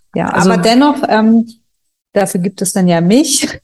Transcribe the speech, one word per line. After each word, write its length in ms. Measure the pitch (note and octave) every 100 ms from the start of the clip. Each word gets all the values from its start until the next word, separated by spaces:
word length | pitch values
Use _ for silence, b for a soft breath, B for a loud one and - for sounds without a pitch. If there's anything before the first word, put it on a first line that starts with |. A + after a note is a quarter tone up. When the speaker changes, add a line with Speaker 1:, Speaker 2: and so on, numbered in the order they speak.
| _
Speaker 1:
Ja, 140 | - -
Speaker 2:
Also 240 | - F#3
Speaker 1:
aber 100 | F#3
dennoch, 360 | A3+ B3 D4 C#4 -
ähm, 420 | G#3+ A3 A3+ A3+ - _ _ _ _ _
dafür 300 | G3+ F#3+ F#3+
gibt 200 | F#3 F#3+
es 120 | F#3
dann 160 | G3+ F3+
ja 100 | E3+
mich, 480 | E3+ A#3+ D#4+ - - -